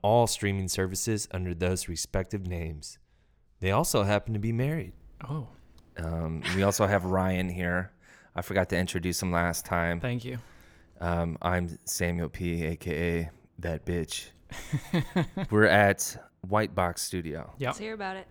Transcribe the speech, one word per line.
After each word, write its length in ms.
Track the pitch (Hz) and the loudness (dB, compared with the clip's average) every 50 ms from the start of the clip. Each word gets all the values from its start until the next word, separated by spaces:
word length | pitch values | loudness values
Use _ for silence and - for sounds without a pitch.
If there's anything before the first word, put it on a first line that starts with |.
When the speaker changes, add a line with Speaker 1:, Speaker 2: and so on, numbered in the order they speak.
Speaker 1:
all 240 | - 104 113 120 117 | 4 6 6 6 6
streaming 420 | 113 - - 104 101 98 98 95 | 4 2 0 0 0 0 0 -2
services 600 | 87 - 98 95 92 95 92 - 117 110 101 - - | -2 0 0 0 0 -2 -2 -2 -2 -2 -2 -4 -6
under 240 | - 92 92 90 87 | -4 -4 -2 -4 -2
those 340 | 82 90 90 92 90 - | 0 0 0 0 0 -2
respective 600 | - 82 - - - - 95 92 - 110 98 92 | -6 -6 -6 -6 -2 -2 -2 -2 -2 -6 -6 -6
names. 500 | 90 87 85 80 80 78 73 - - - - _ _ _ _ _ _ _ _ _ _ _ _ | -6 -6 -4 -6 -6 -8 -10 -12 -16 -18 -20 _ _ _ _ _ _ _ _ _ _ _ _
They 100 | 92 95 | 0 2
also 320 | 98 131 160 - - 110 101 | 2 4 2 4 4 4 4
happen 280 | 101 104 101 - 113 110 | 4 4 2 2 0 -2
to 60 | 104 | -2
be 120 | 104 113 | 0 0
married. 420 | 117 117 131 147 160 160 - 90 - - - - - - - 120 | 0 0 0 -2 -2 -4 -6 -8 -12 -18 -20 -20 -18 -14 -10 -8
Speaker 2:
Oh. 200 | 147 151 117 - - - - - - - - - _ 85 | -6 -6 -8 -10 -16 -20 -20 -20 -20 -20 -20 -18 _ -6
Speaker 1:
Um, 420 | 82 82 82 82 82 80 80 76 69 78 92 | -4 -4 -2 -2 -2 -2 -4 -4 -4 -2 0
we 80 | 98 98 | 2 2
also 240 | 101 98 - 104 | 2 4 4 4
have 180 | 95 101 95 87 | 4 4 2 2
Ryan 440 | 92 92 95 92 95 92 92 92 90 | 2 2 2 2 2 2 0 0 -2
here. 420 | 87 92 90 87 90 90 90 - - _ _ - - - - _ _ | -2 -2 0 0 0 0 -2 -4 -10 _ _ -20 -20 -20 -20 _ _
I 60 | 87 | -8
forgot 280 | - - 95 95 90 - | -6 0 0 2 2 2
to 60 | 92 | 2
introduce 440 | 87 92 - - 90 82 90 87 - | 0 0 0 -2 -2 -2 -2 -2 -2
him 100 | 92 90 | 0 0
last 360 | 87 85 87 87 82 - - | 2 2 2 2 0 -4 -4
time. 320 | - 92 85 85 85 85 85 | -2 0 0 0 0 -2 -2
Speaker 2:
Thank 260 | 107 123 120 123 117 | -2 -4 -4 -4 -6
you. 140 | 127 127 120 - - - - - - - - - - - - | -8 -10 -10 -12 -16 -20 -20 -20 -20 -20 -20 -20 -20 -10 -4
Speaker 1:
Um, 380 | 87 85 87 85 85 82 78 - - | -2 0 0 0 0 -2 -2 -2 -2
I'm 340 | 87 90 90 87 85 80 - _ | 0 0 0 0 -2 -6 -8 _
Samuel 420 | - - - 90 87 87 87 85 | -6 -2 0 0 0 0 0 -2
P, 380 | 71 - - 90 87 85 85 82 | -4 -4 -4 -2 -2 0 0 -2
A 100 | 80 85 | -2 -4
K 440 | - - 87 76 78 87 85 85 85 | -4 -4 -4 -2 0 0 0 0 0
A 100 | 85 82 - - - _ _ - | -2 -4 -8 -14 -20 _ _ -8
That 260 | 87 85 80 76 - | -6 -4 -4 -4 -4
Bitch. 440 | - 87 87 80 - - - - - - _ _ - - - - - 151 135 - - | -4 -2 -2 -4 -4 -6 -10 -10 -14 -20 _ _ -14 -14 -14 -6 -6 -6 -6 -4 -2
Speaker 2:
<laughs> 640 | - 165 - - - 185 151 - - 190 196 - | -2 -2 -2 0 -2 -2 -2 -2 -4 -6 -4 2
Speaker 1:
We're 160 | 107 107 110 | 6 6 8
at 500 | 90 90 104 101 98 98 - - - - - - - _ _ | 8 8 8 8 6 6 2 -2 -6 -6 -10 -16 -20 _ _
White 320 | - 92 104 107 107 - 87 | -4 0 0 2 2 0 0
Box 300 | 95 90 87 85 - - | 0 0 0 0 -4 -6
Studio. 500 | - 98 90 80 80 73 82 - - - 131 | -4 -4 -4 -4 -4 -8 -8 -10 -12 -10 -6
Speaker 2:
Yep. 80 | 135 | -6
Speaker 3:
Let's 100 | 120 - | -4 -4
hear 160 | - 214 220 220 | -6 -8 -10 -8
about 240 | 208 196 190 190 | -8 -8 -8 -8
it. 80 | 190 180 - | -10 -12 -14